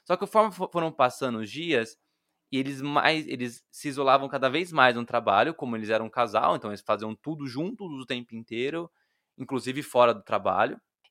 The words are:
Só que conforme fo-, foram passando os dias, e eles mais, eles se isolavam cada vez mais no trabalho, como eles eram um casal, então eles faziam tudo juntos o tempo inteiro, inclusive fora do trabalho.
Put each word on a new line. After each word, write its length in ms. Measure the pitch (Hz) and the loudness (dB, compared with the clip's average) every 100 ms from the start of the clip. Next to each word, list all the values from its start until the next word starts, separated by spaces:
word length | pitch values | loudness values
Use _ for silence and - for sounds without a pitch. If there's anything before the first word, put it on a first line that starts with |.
Só 120 | - 180 | -2 -2
que 40 | |
conforme 320 | 196 220 220 | 2 2 2
fo-, 160 | 175 185 | 0 -4
foram 200 | 170 160 | -2 -2
passando 460 | 156 127 - 131 110 | 2 2 2 -4 -4
os 100 | 107 | -8
dias, 460 | 131 170 131 110 - _ _ _ _ - | -8 -2 0 -2 -10 _ _ _ _ -6
e 60 | 131 | -4
eles 220 | 135 135 | -4 -6
mais, 440 | 143 147 - 160 - | -2 2 4 2 -2
eles 360 | 123 123 123 _ | -8 -8 -10 _
se 160 | - 147 | -12 -8
isolavam 400 | 135 135 135 135 | 0 4 4 4
cada 200 | 139 131 | 0 0
vez 220 | 147 180 | 0 -2
mais 240 | 156 127 120 | 4 4 4
no 80 | 117 | -2
trabalho, 480 | 120 107 101 139 | -2 4 4 4
como 220 | 160 131 113 | 0 -6 -6
eles 140 | 107 | -2
eram 160 | 110 110 | -2 -2
um 40 | |
casal, 460 | 127 117 107 147 160 | -2 0 2 2 0
então 140 | 107 | -4
eles 120 | 101 | -8
faziam 320 | - 107 110 110 | -2 -2 -2 -10
tudo 300 | 147 160 139 | -10 -8 -8
juntos 380 | 123 180 247 190 135 | -6 -6 -8 -12 -12
o 60 | 123 | -8
tempo 280 | 123 120 113 | -10 -10 -14
inteiro, 540 | 113 113 135 165 170 _ _ _ _ - | -10 -6 -4 -6 -10 _ _ _ _ -16
inclusive 440 | 131 131 127 131 | -6 -6 -4 -8
fora 320 | 139 123 120 | 0 4 6
do 80 | 107 | 4
trabalho. 580 | - 107 98 92 123 - _ _ _ | -2 -2 2 2 2 -2 _ _ _